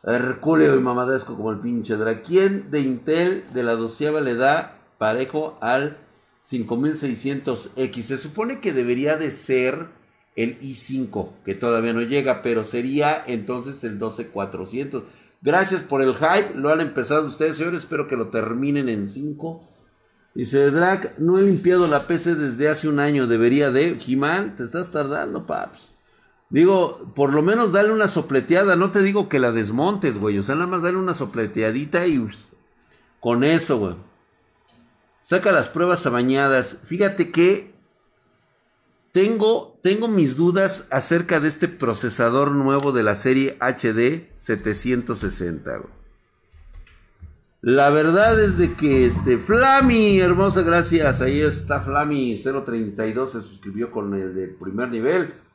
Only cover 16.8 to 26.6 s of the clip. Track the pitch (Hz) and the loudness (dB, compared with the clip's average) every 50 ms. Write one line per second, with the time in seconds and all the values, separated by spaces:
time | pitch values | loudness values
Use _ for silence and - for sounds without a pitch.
16.8 | 165 135 - 135 117 117 147 156 156 143 - - 156 160 147 - 160 175 175 160 | 0 -2 -4 -4 -2 0 0 0 0 -2 -2 -2 -2 -2 0 -2 -4 -4 -4 -6
17.8 | 143 - 165 147 147 147 135 120 110 98 113 113 110 110 117 123 139 143 143 143 | -8 -6 -6 -6 -4 -4 -4 -4 -4 -4 -2 -4 -4 -2 -4 -2 -2 -2 0 0
18.8 | 135 123 113 104 98 98 - 135 143 151 147 147 160 165 165 170 - _ _ _ | -2 -2 -2 -4 -4 -6 -8 -8 -8 -8 -8 -8 -10 -12 -12 -14 -20 _ _ _
19.8 | _ _ _ _ _ _ _ _ _ _ _ - 123 120 131 139 143 143 139 165 | _ _ _ _ _ _ _ _ _ _ _ -8 -6 0 2 4 4 4 4 4
20.8 | 175 185 196 196 - - - - 156 170 185 190 196 202 185 - - 170 180 180 | 2 2 2 0 -4 -8 -6 -2 2 2 4 6 6 4 4 4 4 4 4 4
21.8 | 175 160 147 139 - - 175 160 170 175 170 151 147 135 117 120 147 151 151 151 | 4 4 2 0 0 0 -2 0 0 0 0 0 -2 -4 -2 0 2 0 2 0
22.8 | - 156 147 143 143 147 147 139 127 117 117 110 117 120 131 143 147 139 123 135 | 0 0 0 2 2 2 2 2 2 2 2 4 4 4 4 4 2 4 4 2
23.8 | 156 175 156 - - 123 131 135 143 147 170 190 208 220 202 - 180 - - 170 | 2 2 -2 -4 -4 -2 -2 0 0 0 0 -2 -4 -6 -8 -10 -10 -8 -6 -8
24.8 | 180 175 - 151 143 135 147 156 - - - - - - - 50 - - - - | -8 -6 -4 -4 -4 -4 -4 -6 -6 -6 -8 -8 -6 -6 -6 -6 -6 -10 -14 -20
25.8 | - _ _ _ _ _ _ _ _ _ _ _ _ _ - 143 | -20 _ _ _ _ _ _ _ _ _ _ _ _ _ 2 4